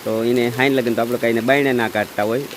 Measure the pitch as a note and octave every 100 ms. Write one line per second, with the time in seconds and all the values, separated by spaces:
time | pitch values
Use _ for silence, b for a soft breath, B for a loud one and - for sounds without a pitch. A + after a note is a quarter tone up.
0 | - A2 A#2 B2 A#2+ A#2 C3+ C3+ A#2+ A2+
1 | A#2 A#2+ A#2 A2+ A#2 C#3 C#3 B2 A2+ G#2+
2 | G2+ - G#2 A#2 C#3